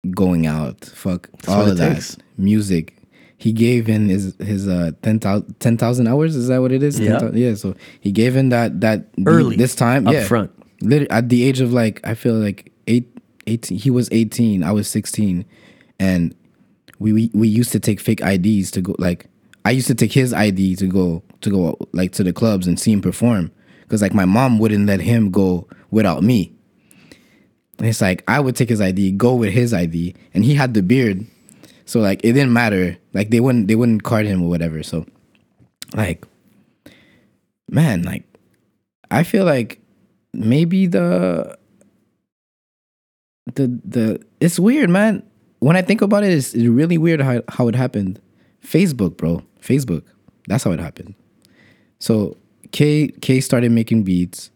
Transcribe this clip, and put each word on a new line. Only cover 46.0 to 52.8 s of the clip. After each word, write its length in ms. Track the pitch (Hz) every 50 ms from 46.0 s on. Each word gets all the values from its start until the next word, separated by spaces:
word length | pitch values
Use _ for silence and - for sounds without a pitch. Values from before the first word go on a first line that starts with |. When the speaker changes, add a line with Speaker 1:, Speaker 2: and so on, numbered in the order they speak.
Speaker 1:
about 240 | 208 202 208 202 208
it, 80 | 196
it's 220 | 175 147 127 - -
really 420 | 120 117 120 113 127 156 170 175
weird 240 | 160 156 170 165 151
how, 220 | 139 135 123 117 - -
how 200 | - - 123 117
it 60 | 110
happened. 440 | 127 127 123 - 107 98 92 95 - _ _ _ _ _ _ _ _ -
Facebook, 520 | - - 160 202 180 139 120 98 82 73 -
bro. 240 | - 80 85 71 - _ _ _
Facebook. 420 | - - 120 143 135 120 87 76 - _ _ _ _ _ _ _ _ -
That's 160 | 95 - -
how 80 | 110
it 80 | 85 78
happened. 340 | 85 76 _ - - 98 101 _ _ _ _ _ _ _ _ _ _ _ _ _ _ _ _ _
So 380 | - - 117 110 101 - - _ _ _ _ _ _ -
K, 360 | - -